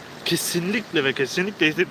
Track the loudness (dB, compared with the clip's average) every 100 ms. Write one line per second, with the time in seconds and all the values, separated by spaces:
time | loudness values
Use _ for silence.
0 | -16 -8 -2 0 0 -2 0 -2 0 2
1 | 2 2 0 0 -2 2 2 2 0